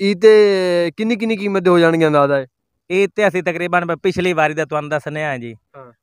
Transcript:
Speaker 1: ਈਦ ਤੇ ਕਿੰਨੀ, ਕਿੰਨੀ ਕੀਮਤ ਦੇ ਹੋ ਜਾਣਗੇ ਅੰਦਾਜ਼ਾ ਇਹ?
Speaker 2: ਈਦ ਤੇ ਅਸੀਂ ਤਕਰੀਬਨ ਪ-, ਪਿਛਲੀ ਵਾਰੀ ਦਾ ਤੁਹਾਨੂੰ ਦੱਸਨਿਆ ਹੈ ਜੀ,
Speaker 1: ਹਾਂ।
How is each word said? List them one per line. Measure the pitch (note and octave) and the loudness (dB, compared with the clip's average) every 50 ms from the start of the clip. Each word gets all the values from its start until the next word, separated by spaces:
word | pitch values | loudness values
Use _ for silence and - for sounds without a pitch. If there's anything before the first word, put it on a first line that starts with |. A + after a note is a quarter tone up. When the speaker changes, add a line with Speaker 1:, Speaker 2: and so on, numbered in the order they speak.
Speaker 1:
ਈਦ | G3 G3 G3+ F3 | -2 -2 2 4
ਤੇ | G3+ A3 G#3+ G#3+ G#3+ G3+ G3 F#3+ F#3 F3+ F3 F3 E3+ E3+ D3 | 6 6 8 8 6 4 2 0 0 0 0 0 -2 -2 -4
ਕਿੰਨੀ, | - A3 A3 A#3+ | -4 -4 -4 -4
ਕਿੰਨੀ | G3 A3+ A3 A3+ | -2 -4 -4 -4
ਕੀਮਤ | F#3+ G3+ G3+ G3 F#3+ | -4 -4 -4 -4 0
ਦੇ | F3 F3+ | 2 2
ਹੋ | F3+ E3+ | 4 4
ਜਾਣਗੇ | E3+ E3 E3 E3 D#3+ | 4 4 2 2 2
ਅੰਦਾਜ਼ਾ | D#3 D3+ D3 C#3+ C#3 C#3+ C#3 | 2 2 2 2 2 0 -4
ਇਹ? | C3 B2+ _ _ _ _ _ _ _ - | -6 -8 _ _ _ _ _ _ _ -6
Speaker 2:
ਈਦ | F3+ F#3+ G3 F#3+ - | -2 -2 -2 -2 -2
ਤੇ | - G#3+ G3 | -2 -2 0
ਅਸੀਂ | F3 F#3 | 0 -2
ਤਕਰੀਬਨ | E3 F3+ E3 E3 F3 F3 F3 F3 F3 | -4 -4 -4 -4 -4 -4 -2 -2 -2
ਪ-, | E3+ E3+ D3 | -4 -6 -4
ਪਿਛਲੀ | - F#3+ F3 F#3 F3+ F#3 | -4 -4 -2 -2 -2 -2
ਵਾਰੀ | F3 D#3 D#3 D3+ D3+ | 0 0 0 0 -2
ਦਾ | D3+ D#3 | -4 -6
ਤੁਹਾਨੂੰ | C3+ D#3 D3+ D3 D3 | -6 -6 -8 -6 -6
ਦੱਸਨਿਆ | D#3 D3 - D3+ D3 D3+ D#3 D3+ | -6 -8 -6 -8 -8 -8 -6 -8
ਹੈ | C3+ B2+ | -8 -8
ਜੀ, | A#2 A#2 A#2 - _ _ _ | -10 -14 -16 -18 _ _ _
Speaker 1:
ਹਾਂ। | C#3 C3 B2 A#2 _ | -20 -20 -20 _ _